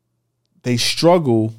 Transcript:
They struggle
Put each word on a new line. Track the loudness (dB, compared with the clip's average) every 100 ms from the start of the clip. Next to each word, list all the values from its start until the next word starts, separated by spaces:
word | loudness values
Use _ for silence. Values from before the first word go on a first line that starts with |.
| _ _ _ _ _ _
They | -4 -2
struggle | -4 0 2 2 2 0 -2